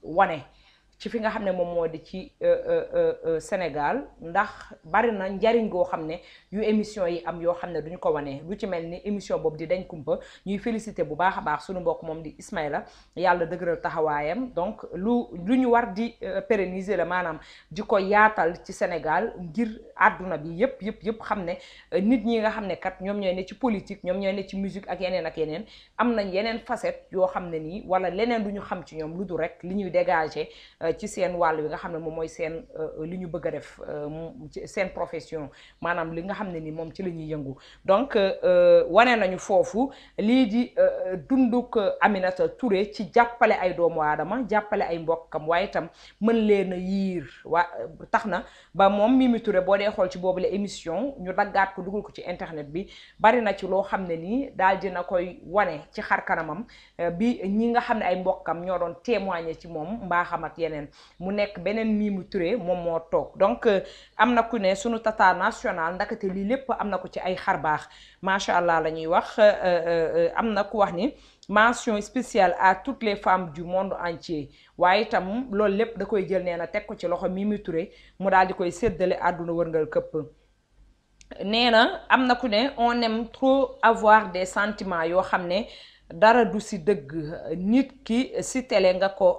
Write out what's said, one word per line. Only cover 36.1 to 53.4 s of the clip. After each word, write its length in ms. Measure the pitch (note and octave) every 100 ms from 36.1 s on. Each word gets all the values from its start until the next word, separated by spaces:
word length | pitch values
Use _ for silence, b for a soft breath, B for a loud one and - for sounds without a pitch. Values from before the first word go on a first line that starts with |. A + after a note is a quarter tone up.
li 80 | E3
nga 100 | F#3
xam 160 | G3 G3+
ne 100 | E3
ni 100 | D#3
moom 220 | D#3+ D#3+
ci 80 | -
la 80 | F#3
ñuy 160 | E3 D#3
yëngu. 280 | D#3 C#3 C3 B B
Donc, 320 | - G3 C#4 A3
euh, 160 | G3 F3+
euh, 420 | F3 F3+ F3 E3+ E3+
wane 300 | F#3 B3 A#3
nañu 180 | F#3+ F#3
foofu 520 | - F#3+ - G#3+ C4+ B B -
lii 300 | G#3 B3+ A#3+
di, 260 | A3+ B3 -
euh, 380 | F#3 C3 F#3 F#3 C3+
dunduk, 480 | C4 B3+ B3 B3 A#3
euh, 140 | F#3+ -
Aminata 480 | F#3 G3 F#3 F#3 E3
Touré 420 | - B3 F#3+ G#3
ci 200 | - F#3
jàppale 440 | A#3 A#3+ A#3+ A3 G3+
ay 140 | F#3
doomu 260 | E3+ E3+ E3
aadama, 380 | D3+ D3+ D#3 A#3 A3
jàppale 340 | G#3 G#3 G3+
ay 140 | F3+ E3+
mbokkam, 480 | D#3+ E3 - D#3 D#3
waaye 180 | E3+ G3+
itam 220 | F3 D#3+ B B B
mën 100 | G#3+ A#3 G#3+
leen 260 | G3+ F#3+
a 40 | F3+
yiir. 500 | F#3 G3 F#3+ F3 C3+ -
Wa-, 240 | - E3 F3 - A#3 - -
tax 140 | G#3+
na 200 | G#3+ F3 - B B
ba 160 | E3 F#3+
moom 260 | G3+ A3
Mimi 280 | C4 C4 A3+
Touré, 180 | A3 F#3
boo 160 | F3+ G3+
dee 140 | G3+
xool 200 | G#3 F3+
ci 80 | F3+
boobu 220 | F#3 F3+
la 80 | F3+
émission, 680 | G3 G3+ - E3 E3+ C#4 C4+
ñu 140 | F3+
daggaat 400 | F#3 G3+ G3 F#3+
ko 80 | -
dugal 180 | F3+ G3+
ko 100 | G3+
ci 80 | - -
internet 460 | F3+ E3+ D#3 C#3+
bi, 180 | D#3+ G3+ B B B
bari 240 | G#3+ A#3+